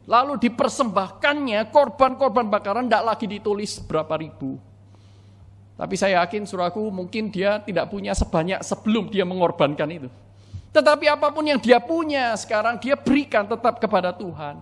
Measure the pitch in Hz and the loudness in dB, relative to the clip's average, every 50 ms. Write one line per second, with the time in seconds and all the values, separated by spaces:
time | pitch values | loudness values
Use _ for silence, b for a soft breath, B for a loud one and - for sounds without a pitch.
0 | - - 214 240 269 285 285 202 - 240 233 - 269 233 - - 269 226 175 202 | -4 2 2 2 2 2 -2 0 0 0 0 0 -2 -2 0 -2 -2 0 0 -2
1 | 190 185 - - - 285 294 302 277 247 208 214 220 220 - 294 285 - - - | -2 -2 -6 -2 0 0 0 0 -2 -2 -2 -2 -2 2 4 4 4 4 4 2
2 | 269 254 254 - 269 254 202 247 233 202 214 202 - 202 202 240 254 233 220 202 | 2 2 2 2 0 2 2 2 0 2 0 -2 0 0 -2 -2 2 2 2 2
3 | 226 226 208 - 233 185 208 202 - 214 208 208 208 - - - - - 160 156 | 2 0 0 -2 -4 -6 -6 -4 -2 -2 -2 -2 -4 -8 -8 -10 -8 -2 -2 -2
4 | 156 - 160 156 156 151 - - 139 135 135 135 - - - - - b b b | -2 -2 -4 -4 -4 -8 -12 -10 -8 -8 -8 -10 -14 -20 -20 -20 -20 b b b
5 | b b b b b b b b b b - - - - - - 180 180 196 175 | b b b b b b b b b b -20 -20 -20 -20 -10 -10 -8 -6 -2 0
6 | 202 196 185 175 175 175 214 208 208 - 196 185 175 175 175 220 214 220 196 185 | 0 2 4 2 2 0 -2 -6 -6 -6 -4 -4 -4 -2 -2 -4 -6 -6 -6 -8
7 | 180 175 - 220 220 202 - 175 185 202 208 208 - - 180 170 160 165 202 202 | -8 -6 -6 -6 -6 -4 -4 -2 0 0 0 -2 -4 -4 -2 -2 -2 -2 -6 -8
8 | 196 202 196 - - - - 165 160 185 190 - - - 202 - - 214 220 233 | -6 -4 -2 -2 -2 0 0 -2 0 -2 -4 -6 -6 -8 -8 -4 -2 0 0 0
9 | 185 - - 190 180 175 185 185 175 165 175 - 156 139 151 143 156 147 170 165 | 0 -2 -2 -2 -2 -2 0 0 0 0 2 2 0 0 2 -2 -4 -4 -6 -10
10 | 131 127 - - - - - B B B B B B B - 311 269 294 302 294 | -12 -14 -16 -18 -20 -20 -20 B B B B B B B 2 4 6 6 4 4
11 | 311 294 294 294 302 285 294 320 302 302 285 233 - 220 247 233 233 240 330 339 | 4 2 2 4 2 0 0 0 0 2 0 2 6 6 6 6 6 0 -2 -2
12 | 320 302 294 269 254 233 220 - - - 226 214 214 226 240 202 - 254 277 - | -2 -2 -2 -2 0 -2 -2 -4 -4 -2 -2 0 0 0 -2 -2 -2 -2 -2 0
13 | - - 277 294 277 - - 214 202 202 233 233 254 233 220 - 226 196 208 185 | 2 2 2 2 2 2 0 0 0 0 -4 0 0 -2 0 0 -2 0 0 2
14 | 180 180 180 - 214 175 151 151 151 147 147 - | 0 0 -4 -6 -10 -12 -10 -10 -10 -12 -12 -14